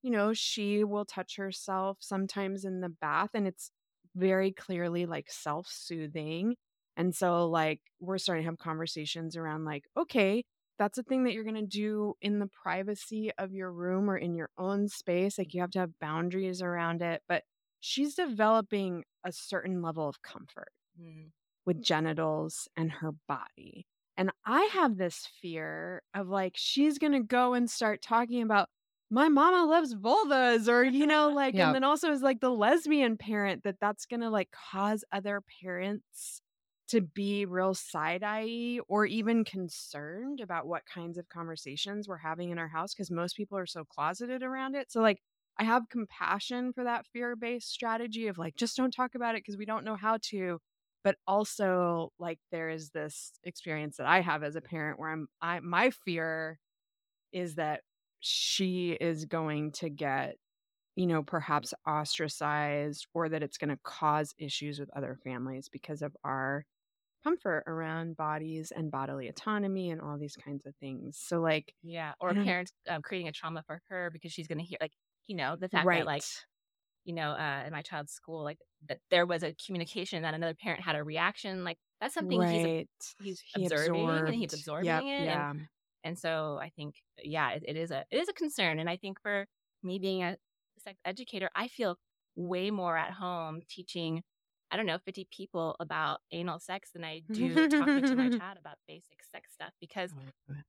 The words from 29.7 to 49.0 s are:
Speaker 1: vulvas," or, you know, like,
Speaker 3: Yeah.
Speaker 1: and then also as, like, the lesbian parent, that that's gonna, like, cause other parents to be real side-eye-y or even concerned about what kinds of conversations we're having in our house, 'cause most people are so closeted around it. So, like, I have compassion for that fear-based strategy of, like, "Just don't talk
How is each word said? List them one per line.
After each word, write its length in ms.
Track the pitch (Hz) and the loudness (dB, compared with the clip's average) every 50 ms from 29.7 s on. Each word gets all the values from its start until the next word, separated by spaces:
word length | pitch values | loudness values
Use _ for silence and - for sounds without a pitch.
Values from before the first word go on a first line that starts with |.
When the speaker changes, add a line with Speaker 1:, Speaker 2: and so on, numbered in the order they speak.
| 320 339 320 269 233 | 8 6 6 4 -2
Speaker 1:
vulvas," 720 | 202 190 226 277 415 440 285 285 262 254 247 240 233 214 226 | -2 4 6 6 6 6 6 6 6 8 8 6 6 6 6
or, 160 | 240 240 254 | 8 8 8
you 220 | 262 254 277 294 | 8 6 6 6
know, 220 | 302 302 302 302 294 | 8 8 8 8 6
like, 280 | 294 285 277 262 202 190 | 6 4 4 4 6 6
Speaker 3:
Yeah. 20 | |
Speaker 1:
and 140 | 180 156 262 | 8 8 8
then 100 | 262 262 | 6 6
also 260 | 277 302 294 - 320 | 6 4 4 4 4
as, 100 | 294 269 | 4 6
like, 180 | 254 277 262 226 | 6 4 4 6
the 100 | - 254 | 4 2
lesbian 640 | 254 220 208 226 294 339 320 302 311 294 269 240 220 208 | 4 6 8 8 8 6 6 6 6 6 6 6 4 0
parent, 440 | - 208 214 208 202 196 185 - - | -2 -2 0 2 2 2 0 0 -2
that 160 | 208 190 - | -2 -2 2
that's 260 | - 208 208 - - | 0 0 0 -2 -6
gonna, 240 | _ 240 233 233 226 | _ -4 -2 0 2
like, 200 | 220 208 185 _ | 2 2 2 _
cause 520 | - - - - - 190 196 208 220 208 - _ | -4 -18 -14 -8 -2 0 2 2 2 0 -2 _
other 300 | - 202 190 208 202 202 196 _ - - | -6 -4 -2 -2 -2 -2 -4 _ -20 -12
parents 800 | 180 185 180 180 185 196 208 208 _ _ _ - - - - - _ _ _ _ _ _ _ _ _ - | -8 -6 -4 -2 -2 -2 -2 -4 _ _ _ -14 -12 -12 -12 -14 _ _ _ _ _ _ _ _ _ 4
to 120 | - 226 | 4 4
be 420 | 185 156 _ - 202 202 202 202 202 | 4 4 _ -2 0 0 2 0 0
real 280 | 185 180 185 185 190 190 | 0 0 2 2 2 2
side-eye-y 1080 | 185 - - - 165 151 160 170 185 202 208 214 220 220 226 233 233 233 240 240 240 - _ | 0 -4 -6 -4 -2 0 0 0 -2 -2 -2 -2 -2 -2 -4 -4 -4 -2 -2 -2 -4 -4 _
or 180 | 190 208 214 | 2 4 4
even 380 | - 202 226 214 220 233 226 220 | 4 2 0 2 4 4 4 4
concerned 960 | - - 190 185 170 - - - - - 147 147 151 170 202 247 269 285 254 | 2 -2 -6 -6 -6 -8 -12 -14 -12 -12 -10 -10 -8 -10 -8 -8 -8 -8 -8
about 260 | 226 180 175 165 131 151 | -6 -4 -4 -4 -2 -2
what 180 | 170 156 - | -4 -6 -6
kinds 320 | - - 185 170 170 170 175 | -8 -12 -10 -10 -8 -8 -10
of 100 | 170 _ | -12 _
conversations 800 | - 170 165 165 160 156 - 143 139 147 - 196 202 208 208 202 | -10 -10 -8 -8 -8 -10 -10 -10 -6 -6 -6 -4 -4 -6 -6 -6
we're 100 | 185 160 | -10 -8
having 320 | 160 156 160 170 180 175 | -6 -6 -4 -4 -4 -4
in 80 | 170 170 | -4 -4
our 100 | 165 156 | -4 -4
house, 260 | 160 160 175 196 - | -4 -4 -4 -4 -6
'cause 160 | - 196 - | -8 -6 -4
most 260 | 175 170 175 180 - | -2 -2 -2 -2 -2
people 220 | - 208 - 202 196 | -6 -6 -4 -4 -6
are 80 | 180 | -6
so 180 | 180 - 170 156 | -4 -8 -12 -12
closeted 580 | _ - - 240 262 262 185 240 240 254 262 | _ -6 -2 -2 -2 -2 -2 -6 -6 -4 -4
around 340 | 254 254 262 262 262 269 269 | -4 -4 -4 -4 -4 -4 -4
it. 140 | 285 262 _ | -6 -6 _
So, 80 | - 233 | 2 4
like, 200 | 226 214 202 - _ _ _ _ _ _ _ - | 6 6 6 4 _ _ _ _ _ _ _ 0
I 60 | 214 | 2
have 240 | 220 233 247 233 - | 4 4 4 4 0
compassion 840 | - 240 220 - - - 175 165 180 202 - - 247 247 247 254 | -6 -6 -6 -6 -6 -4 0 0 0 0 -2 -4 -4 -2 -2 -4
for 120 | 247 - 247 | -4 -2 -2
that 220 | 240 240 226 226 | -2 -2 -2 -4
fear-based 640 | _ _ 240 240 240 240 226 233 233 240 240 220 - | _ _ -4 -4 -4 -4 -4 -4 -4 -4 -4 -6 -8
strategy 580 | - - 247 226 226 226 240 240 214 226 226 214 | -8 -4 -2 -2 -2 -2 -2 -4 -4 -4 -2 -2
of, 100 | 190 175 | -2 -2
like, 180 | 165 165 151 | -6 -6 -2
"Just 200 | - 233 226 - | -2 -2 -2 2
don't 160 | - 262 254 | 2 2 2
talk 220 | 240 - | 2 0